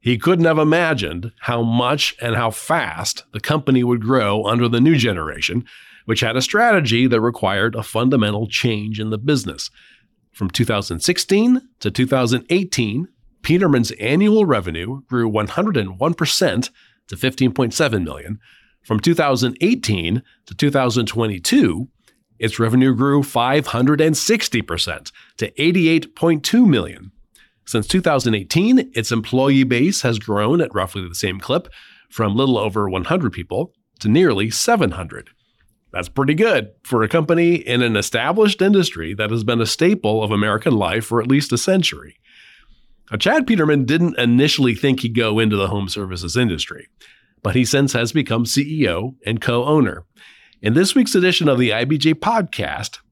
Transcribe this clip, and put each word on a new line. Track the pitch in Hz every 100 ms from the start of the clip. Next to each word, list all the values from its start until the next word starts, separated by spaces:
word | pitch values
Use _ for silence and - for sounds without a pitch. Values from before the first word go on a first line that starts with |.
He | 113 120
couldn't | 151 180 165
have | 156
imagined | 156 160 165 135 90 87 113 _
how | - 120
much | 117 117 123 147 - -
and | 120 113
how | 117
fast | 107 - 160 110 80 98 - _
the | 110
company | - 151 139 127 123
would | 123
grow | 107 131 101 104 104
under | 120 120
the | 117
new | 143 156
generation, | 117 90 78 107 - 104 - - - - -
which | 110
had | 113 120
a |
strategy | 131 208 240 202 135 117 127
that | 117
required | 117 117 98 98 113 110
a |
fundamental | 104 110 123 135 107 104 110
change | - 123 107 107 107
in | 110
the | 107
business. | 131 143 98 71 - _ _ _ _ _ _
From | - 98
two | -
thousand | 117 107 - 82
sixteen | - 180 - 196 240 254 - _
to | 208
two | - 127
thousand | 135 120 123 -
eighteen, | 175 185 - 110 120 180 _ _ _
Peterman's | - 170 190 131 117
annual | - 110 156 208 214 190
revenue | 117 90 80 95 135
grew | - 127 113
one | 107 104
hundred | - 208 151
and | 98 92
one | 147
percent | 170 151 - 175 98 131 _ _ _ _
to | 95
fifteen | 131 127 127
point | - 120
seven | - 147 107 82
million. | 71 82 107 _ _ _ _
From | _ 110
two | 170
thousand | 170 147 127 123 -
eighteen | 190 247 - 98 82 113 - _ _
to | -
two | 147
thousand | 139 123 117 110
twenty-two, | 110 113 95 - 269 113 85 131 _ _ _ _ _
its | 110 -
revenue | 113 127 131 117
grew | 139 143
five | 139 120 123 143 -
hundred | 117 127 151
and | 160 151
sixty | - 220 - 117
percent | - 82 - 76 - - _ -
to | 110 -
eighty-eight | 156 180 160 165 - -
point | 170 156
two | - 226 240
million. | 123 85 - 95 _ _ _ _ _ -
Since | 113 101
two | 185
thousand | 170 143 117
eighteen, | 107 95 165 208 254 - -
its | 110
employee | 113 107 127 135 139
base | 131 120 156 196
has | 127 110
grown | 104 104 107 170
at | 147
roughly | 98 92 101 90
the |
same | 87 101 95
clip, | - 151 - - - _ _
from | - 110 107
little | 135 120
over | 107 104 101
one | 92 -
hundred | 180 131
people | - 87 92 175 _ _ _
to | 107
nearly | 131 180 98 113
seven | - - 233 123
hundred. | 85 85 - - _ _ _ _ _ _
That's | 90 90
pretty | - 139 156
good | 220 156 101 _
for | - 120
a | 110
company | 170 156 170 170 170
in | - 120
an | 123 107
established | 104 117 131 196 208 -
industry | 190 196 170 85 82 98
that | 107
has | 113
been | 107 117
a | 110
staple | - 170 208 104 110
of | 107
American | 104 104 107 175 117
life | 90 104 110
for | 117
at | 120
least | 139 147
a | 120
century. | - 185 160 76 76 _ _ _ - _ _ _ _ _ _
Now, | 107
Chad | 180 302 -
Peterman | 214 156 147 123
didn't | 165 170 127
initially | 120 120 151 - 127 110
think | 143 131
he'd | 120 117
go | 113 107
into | 113 104
the | 98
home | 101 95
services | 104 95 90 87 123
industry, | 120 80 - - - _ - _ _ _
but | - 127
he | 117
since | 139 139
has | 120 117
become | 156 135 113 117
C | - 143 156
E | 113
O | 85 117 131 -
and | 113
co-owner. | - 120 131 151 110 80 - _ - - _ _
In | 104 127
this | 196
week's | 269 240 185
edition | 180 170 151
of | 127
the | 123
I | 107 127
B | 151
J | 160
Podcast | 156 208 226 180 - 76 73 107 - _